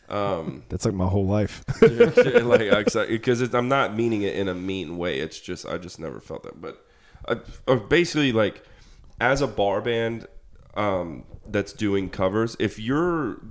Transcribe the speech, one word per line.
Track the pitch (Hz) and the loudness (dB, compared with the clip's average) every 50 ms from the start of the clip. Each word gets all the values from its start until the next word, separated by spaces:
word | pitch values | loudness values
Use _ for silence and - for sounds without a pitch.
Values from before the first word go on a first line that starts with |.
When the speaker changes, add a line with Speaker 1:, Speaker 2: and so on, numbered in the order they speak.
| _ - 101 | _ -8 -4
Speaker 1:
Um, | 104 101 101 92 82 80 - 65 - - | -2 -2 -2 -2 -2 -4 -8 -10 -10 -10
Speaker 2:
<laughs> | - | -8
That's | - 92 - | -8 -2 -2
like | 117 101 | -2 0
my | 92 92 | 0 0
whole | 92 98 101 98 | 2 2 2 2
life. | 95 101 107 101 92 - - - | 2 2 2 0 -2 -4 -10 -8
<laughs> | - - | -8 4
Speaker 1:
<laughs> | - | 6
like, | 226 151 117 117 151 - 233 240 - 135 120 117 117 120 117 113 110 101 | 6 6 8 6 4 6 6 4 4 6 4 4 4 6 4 4 4 2
I, | 101 104 104 | 2 2 2
'cause | - - | 2 0
I, | 110 104 - 110 | 0 0 0 -2
'cause | 113 - 127 123 117 | 0 2 2 2 2
it's, | 127 117 123 | 0 0 0
I'm | 123 123 | 0 0
not | 127 139 139 123 95 104 | 2 2 2 0 0 0
meaning | 113 117 117 113 104 | 0 0 0 2 0
it | 101 95 - | 0 -2 -2
in | 95 98 | -2 -2
a | 95 90 | -2 -4
mean | 90 90 95 95 95 87 76 85 | -4 -4 -4 -4 -4 -4 -6 -6
way. | 87 87 90 76 67 | -4 -4 -4 -2 -4
It's | 76 82 - - | -4 -6 -8 -14
just, | - - 90 - - | -12 -10 -10 -10 -8
I | - 82 | -8 -8
just | 85 87 87 - - | -8 -8 -12 -12 -10
never | 82 73 62 53 | -10 -10 -10 -12
felt | - - - - - | -12 -12 -14 -12 -12
that. | - - - | -14 -16 -14
But, | 87 - - - _ _ _ _ _ - - - - | -14 -14 -14 -16 _ _ _ _ _ -20 -20 -18 -4
uh, | - 120 - - - - - - | -4 -4 -4 -4 -14 -18 -6 0
uh, | - 131 | 2 2
basically, | 117 104 - 143 170 175 165 - 151 147 131 | 2 2 2 4 4 4 2 2 2 2 4
like, | 110 110 107 95 - - - - - - - - - - - - - - | 4 2 2 2 -2 -6 -18 -20 -20 -20 -20 -20 -20 -20 -20 -20 -6 -2
as | 113 123 139 139 | 2 2 2 2
a | 143 | 0
bar | 120 101 107 101 101 95 107 | -2 0 0 0 2 0 0
band, | 113 120 117 113 117 117 117 113 - - - - - - - - - - - | -2 0 0 0 0 -2 -4 -6 -10 -16 -20 -20 -20 -20 -20 -20 -20 -10 -6
um, | - 104 101 95 90 87 85 73 60 - - - - - | -2 -2 0 0 -2 -4 -6 -8 -12 -14 -16 -20 -18 -14
that's | - 101 104 95 - - | -2 -2 -2 -2 -2 -4
doing | - 110 101 98 98 95 87 | -2 0 0 2 0 0 -2
covers, | - - 95 95 98 110 113 113 - - | -2 0 0 2 2 2 0 -2 -2 -2
if | 110 104 - | -2 -2 -2
you're, | - 110 117 135 151 170 180 170 160 143 107 - - - - | -4 -4 -2 0 0 0 0 0 -2 -2 -4 -6 -8 -14 -18